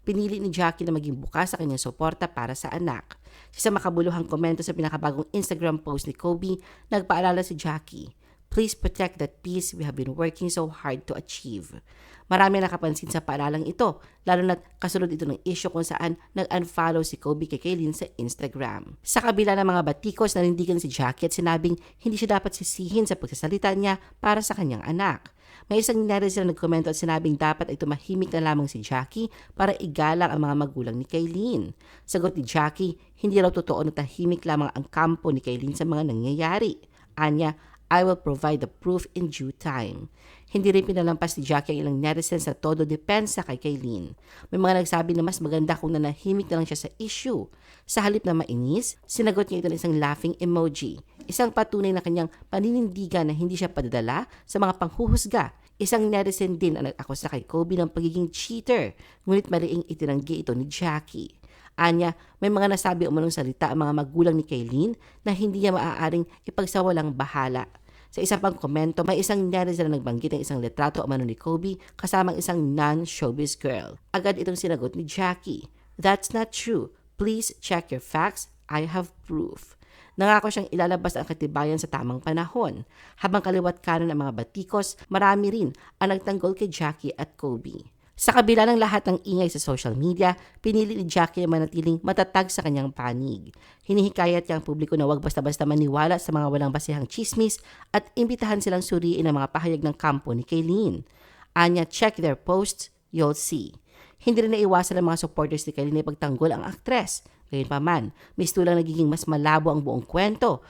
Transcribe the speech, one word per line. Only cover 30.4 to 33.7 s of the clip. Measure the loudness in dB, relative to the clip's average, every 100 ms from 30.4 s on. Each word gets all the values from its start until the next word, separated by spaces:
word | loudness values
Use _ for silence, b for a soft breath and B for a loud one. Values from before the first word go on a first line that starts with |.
mga | 0 0 -2
magulang | -4 -6 -6
ni | -4
Kaylin. | -2 -2 -2 -2 -2 -4 -10 B B
Sagot | -6 -2 0 -2
ni |
Jackie, | -2 0 0 0 -4 -6 b _
hindi | 2 4
raw | 4
totoo | 2 0